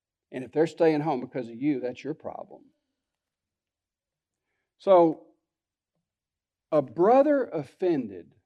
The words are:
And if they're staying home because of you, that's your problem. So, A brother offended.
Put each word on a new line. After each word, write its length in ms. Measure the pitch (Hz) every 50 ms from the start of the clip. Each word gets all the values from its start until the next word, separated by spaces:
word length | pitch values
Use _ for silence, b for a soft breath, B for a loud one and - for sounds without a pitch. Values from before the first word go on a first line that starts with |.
| _ _ _ _ _ _ -
And 120 | 135 131
if 80 | 117 -
they're 140 | 147 160
staying 340 | 165 165 - 170 160 156 147
home 200 | 147 160 147 123
because 280 | 131 127 - 139 123 113
of 140 | 117 113 135
you, 180 | 151 147 123
that's 220 | 120 123 120 - -
your 100 | 131 160
problem. 500 | - - 98 - - - - - - _ _ _ _ _ _ _ _ _ _ _ _ _ _ _ _ _ _ _ _ _ _ _ _ _ _ _ _ _ _ _ _ _ _ _ _ _ _ _ _ _ _ _ _
So, 500 | - 202 190 175 170 165 151 - - _ _ _ _ _ _ _ _ _ _ _ _ _ _ _ _ _ _ _ _ _ _ _ _ _ _ _ _ - -
A 100 | 151 139
brother 600 | 123 113 - 175 208 240 269 277 302 294 277 247
offended. 880 | - - 165 139 - _ - 196 180 170 139 120 104 98 90 85 _ _ _ _